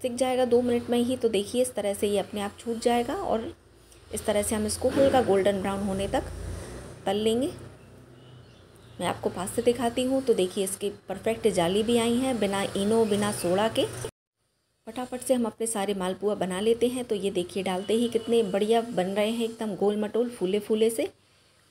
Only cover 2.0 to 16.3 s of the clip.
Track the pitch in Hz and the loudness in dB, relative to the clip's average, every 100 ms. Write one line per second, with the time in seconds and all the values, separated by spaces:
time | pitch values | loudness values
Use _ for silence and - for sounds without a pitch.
2 | 208 202 190 208 202 - 233 226 240 240 | 0 0 -2 -4 -6 -6 -8 -2 2 2
3 | 240 381 370 226 277 - _ - - - | 0 -4 -2 -2 -4 -12 _ -20 -20 -20
4 | - 214 - 208 208 214 214 - 254 277 | -12 -6 0 0 0 -2 -2 -2 0 4
5 | 269 262 214 196 196 196 196 196 202 190 | 6 6 4 4 4 0 -2 -2 -2 -2
6 | 196 269 - - - - - - - - | -2 -2 -4 -10 -10 -10 -12 -14 -16 -8
7 | 185 208 220 226 311 - - - - - | -4 0 2 2 -2 -6 -16 -20 -20 -20
8 | - - - - - - - - - - | -20 -20 -20 -20 -20 -20 -20 -20 -20 -6
9 | 180 - 208 185 185 - 233 240 233 254 | -6 -4 -6 -4 -4 0 2 2 0 0
10 | 254 269 262 196 185 208 190 - 202 - | 0 0 2 2 2 0 -4 -4 -6 -8
11 | - 190 220 226 220 180 170 202 220 240 | -10 -4 -4 0 0 2 2 2 2 2
12 | 233 240 262 233 196 196 196 202 202 226 | 2 2 0 0 0 0 -2 -2 2 4
13 | 214 202 208 208 175 190 220 262 440 - | 4 2 0 -2 0 2 2 0 -2 -4
14 | - - _ _ _ _ _ _ 226 254 | -12 -12 _ _ _ _ _ _ -14 -10
15 | 247 254 - 247 220 - 226 208 202 196 | -8 -6 2 2 2 -2 -4 -2 -2 0
16 | 180 190 202 | -2 0 -2